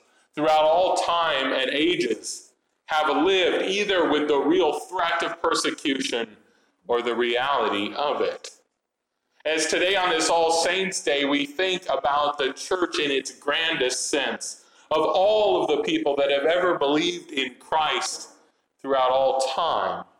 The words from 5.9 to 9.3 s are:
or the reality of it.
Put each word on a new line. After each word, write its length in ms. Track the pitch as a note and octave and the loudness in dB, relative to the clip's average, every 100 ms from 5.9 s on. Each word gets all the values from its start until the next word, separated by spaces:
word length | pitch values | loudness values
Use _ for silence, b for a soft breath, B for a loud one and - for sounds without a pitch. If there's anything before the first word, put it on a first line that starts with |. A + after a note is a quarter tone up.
| C3+ C3+ A#2+ A2+ G#2 b b b b - | -2 -2 -4 -6 -10 b b b b -4
or 140 | A#2+ | -2
the 140 | A#2 A#2 | 0 0
reality 760 | A#2+ A#2+ C3+ C3+ G#2+ G2+ G#2 - | 0 0 0 0 0 -2 -4 -4
of 260 | D3 - | -4 -2
it. 300 | F#2+ - - - _ _ _ _ _ _ _ | -2 -4 -12 -20 _ _ _ _ _ _ _